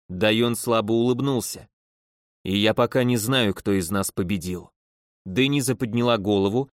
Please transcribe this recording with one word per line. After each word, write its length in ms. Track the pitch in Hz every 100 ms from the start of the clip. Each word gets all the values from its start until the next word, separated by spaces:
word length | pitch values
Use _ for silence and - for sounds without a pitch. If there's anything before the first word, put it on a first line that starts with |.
| -
Дайон 460 | 90 107 110 117 117
слабо 380 | - 113 107
улыбнулся. 760 | 113 120 123 139 127 - - - _ _ _ _ _ _ _
«И 120 | - 101
я 160 | 107
пока 300 | 107 120 135
не 140 | 123 123
знаю, 360 | 107 131 107
кто 180 | - -
из 200 | 98 82
нас 200 | 101 95
победил». 600 | - 92 98 90 90 - _ _ _ _ _ 95
Дениза 500 | 92 135 143 127 120
подняла 420 | 120 113 120 117
голову, 540 | 95 101 98 117 139